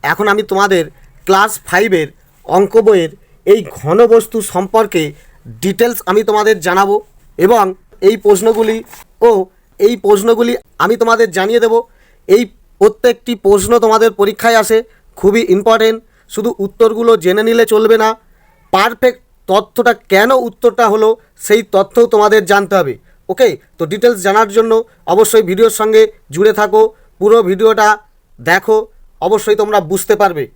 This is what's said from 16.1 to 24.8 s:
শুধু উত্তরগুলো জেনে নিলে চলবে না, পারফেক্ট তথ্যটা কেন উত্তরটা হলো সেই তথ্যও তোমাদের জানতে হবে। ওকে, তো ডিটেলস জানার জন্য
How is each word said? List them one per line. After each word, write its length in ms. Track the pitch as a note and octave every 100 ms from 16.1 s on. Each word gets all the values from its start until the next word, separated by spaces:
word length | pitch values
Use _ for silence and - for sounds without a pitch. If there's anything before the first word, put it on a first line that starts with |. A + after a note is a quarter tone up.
| _ _
শুধু 200 | - G#3+ -
উত্তরগুলো 480 | G3 - A3+ A3 A#3 A3
জেনে 180 | E3+ G3 A3
নিলে 160 | A#3 A3+
চলবে 240 | G#3+ A3 A3
না, 60 | A3 A#3 _ _ _ _ _
পারফেক্ট 480 | - G#3+ A#3 B3+ B3 _ _ -
তথ্যটা 440 | F#3+ G#3+ - A#3+ A#3 _
কেন 180 | F#3+ A3 C4 A#3+
উত্তরটা 380 | - A#3+ A3 A3+
হলো 160 | G#3+ A3 A#3 _ _ -
সেই 160 | G#3+ G#3+
তথ্যও 320 | G3 G3 - A#3
তোমাদের 280 | G#3+ G#3 G#3+ G#3
জানতে 240 | G3+ G3 G3
হবে। 140 | D3 A#2+ _ _ _
ওকে, 200 | F#3+ B3 D#3 _ _
তো 40 | E3
ডিটেলস 280 | G3+ A#3+ A3 F#3
জানার 220 | G3+ A3 G3+
জন্য 160 | A3+ A3